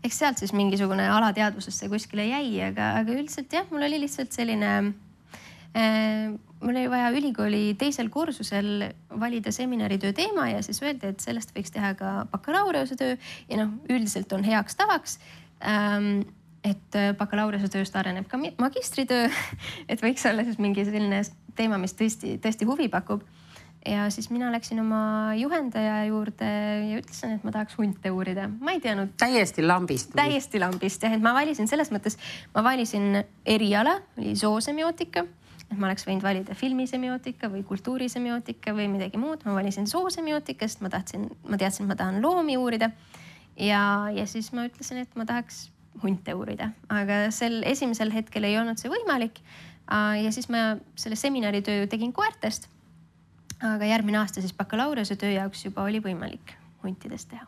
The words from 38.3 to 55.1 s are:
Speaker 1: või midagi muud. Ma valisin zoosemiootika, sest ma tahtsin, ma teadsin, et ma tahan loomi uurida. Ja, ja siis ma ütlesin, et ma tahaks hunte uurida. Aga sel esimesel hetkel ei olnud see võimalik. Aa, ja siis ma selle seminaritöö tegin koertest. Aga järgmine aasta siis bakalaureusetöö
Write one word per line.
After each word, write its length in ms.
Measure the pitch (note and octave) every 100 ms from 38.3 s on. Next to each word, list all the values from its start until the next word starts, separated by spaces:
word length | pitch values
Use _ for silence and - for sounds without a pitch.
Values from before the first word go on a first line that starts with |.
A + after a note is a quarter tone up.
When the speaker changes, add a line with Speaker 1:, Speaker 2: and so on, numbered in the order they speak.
| A#3+ A#3+ A#3 -
Speaker 1:
või 160 | G#3+ G#3
midagi 320 | G3 F#3+ G3+
muud. 240 | C4+ D#4
Ma 140 | A3 G3
valisin 260 | G3 G3 G#3
zoosemiootika, 720 | E4+ F#4 F4 D#4+ D4+ D4 C4 A3
sest 80 | -
ma 80 | F#3+
tahtsin, 340 | F3+ F#3 - G#3 - -
ma 80 | G3+
teadsin, 240 | F#3+ G3
et 80 | G3+
ma 80 | F#3+
tahan 220 | F#3+ F#3+
loomi 320 | C4 F4+ D#4 C4
uurida. 320 | B3 A#3 A3+ A3 - - - - - -
Ja, 240 | G3+ G3+ G3+ G3+ G#3 G3+
ja 80 | G3+
siis 220 | A3+ A3 B3
ma 80 | A#3+
ütlesin, 340 | - C4+ B3+
et 80 | B3 -
ma 80 | A3
tahaks 380 | A#3+ A#3+ - - - - -
hunte 320 | F#3+ F#3+ - E3+
uurida. 320 | G#3+ G#3+ A3 A3 -
Aga 380 | G#3 G3+ G3+ G#3 G#3+
sel 240 | A#3 A3+ G#3+
esimesel 480 | C#4 C4 A3+ G#3+ A3
hetkel 320 | A3 A3 G#3
ei 80 | G#3
olnud 160 | A#3 A3+
see 80 | A#3+ G4
võimalik. 480 | A4 B3+ A3+ - - - - - -
Aa, 240 | G#3 G#3 G#3+
ja 80 | G#3+
siis 160 | A3 A#3+
ma 220 | A#3 A3+ G#3+ - -
selle 240 | A3+ A3
seminaritöö 640 | C#4 C4+ G#3 G3+ G3+ G#3 G3+
tegin 240 | A3 A#3+ B3+
koertest. 540 | G#4+ - A3 - - _ - - - _ _ - _ -
Aga 220 | A3+ G#3+ G#3
järgmine 300 | A3+ G#3 G#3+
aasta 220 | G#3 -
siis 80 | F#3
bakalaureusetöö 760 | - G3 G#3+ C4+ C#4+ G3+